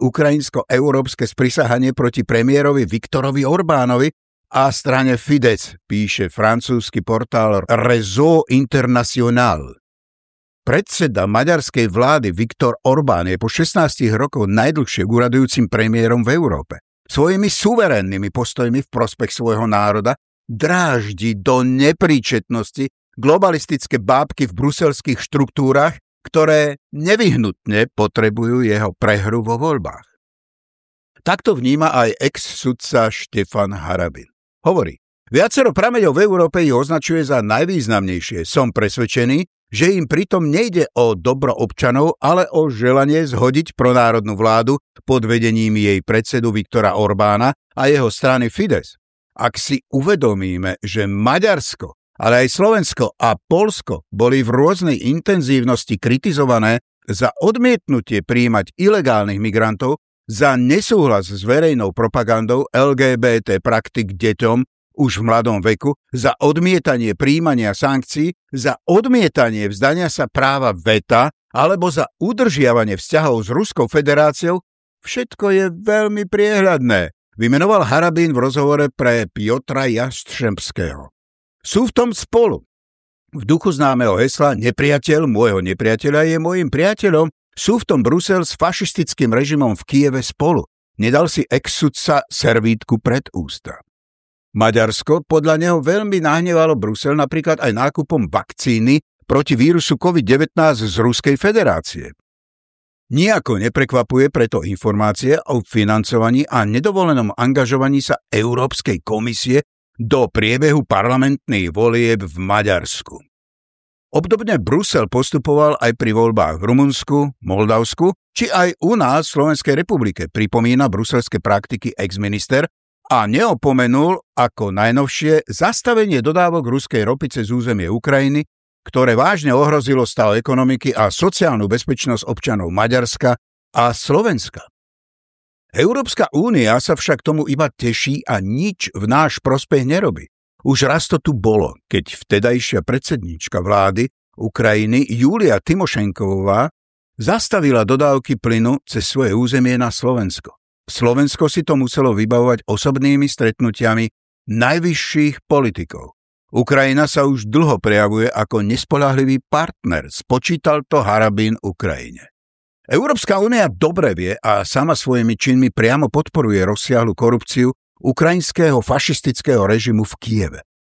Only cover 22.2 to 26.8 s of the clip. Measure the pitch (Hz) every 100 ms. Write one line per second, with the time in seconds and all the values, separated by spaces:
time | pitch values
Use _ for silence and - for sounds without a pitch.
22.2 | - 113 - 117 104 - 135 - _ -
23.2 | 131 170 190 160 - 143 - 120 101 131
24.2 | 147 - 131 87 139 - 160 135 - 127
25.2 | - 147 131 - 131 135 156 - _ _
26.2 | - 160 156 151 147 139